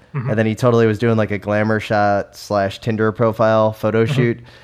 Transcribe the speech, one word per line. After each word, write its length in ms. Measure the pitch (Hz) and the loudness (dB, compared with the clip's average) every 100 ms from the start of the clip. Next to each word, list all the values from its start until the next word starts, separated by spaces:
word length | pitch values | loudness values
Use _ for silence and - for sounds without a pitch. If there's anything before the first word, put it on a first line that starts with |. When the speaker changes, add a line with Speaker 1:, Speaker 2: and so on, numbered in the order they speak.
| _ | _
Speaker 1:
Mm-hmm. 160 | 143 113 | -8 -4
Speaker 2:
and 80 | 110 | 0
then 80 | 110 | 0
he 80 | |
totally 320 | 107 123 117 113 | 0 2 4 2
was 140 | 104 | 2
doing, 160 | 120 110 | 0 0
like, 160 | 104 | 0
a 60 | 101 | -4
Glamour 420 | 104 104 107 110 | -2 -2 0 -2
Shot 560 | - 104 104 101 - - | -2 0 2 0 -4 -12
slash 420 | - 104 98 - | -4 -2 -2 -4
Tinder 320 | 120 110 110 | -6 -2 -2
profile 640 | 104 113 110 110 110 110 | 0 -2 2 2 4 2
photo 320 | 110 107 113 | 0 -2 0
Speaker 1:
Mm-hmm. 100 | 113 | 0
Speaker 2:
shoot. 240 | 135 120 113 - - | 2 0 -2 -10 -20